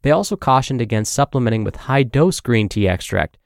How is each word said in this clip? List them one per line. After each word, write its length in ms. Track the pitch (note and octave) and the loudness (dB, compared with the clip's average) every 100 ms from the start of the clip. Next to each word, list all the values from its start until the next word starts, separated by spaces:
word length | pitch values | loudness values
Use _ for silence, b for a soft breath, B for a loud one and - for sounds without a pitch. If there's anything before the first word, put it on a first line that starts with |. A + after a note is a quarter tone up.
They 100 | C#3 | 2
also 240 | D#3+ G3+ G3+ | 0 0 -4
cautioned 440 | - C3 B2+ C3 | 2 2 2 -4
against 320 | A2+ A2 G#2+ | -2 -2 -2
supplementing 520 | - C#3+ C3 A#2 A2 | -2 0 0 0 0
with 100 | G2+ | -4
high-dose 640 | - - C3+ B2+ C3+ F3 - | -8 -2 0 2 2 2 0
green 280 | - A2+ G#2 | 0 0 2
tea 180 | - G2 | 0 0
extract 500 | F2+ - F#2+ D#2+ _ | 0 -2 -4 -4 _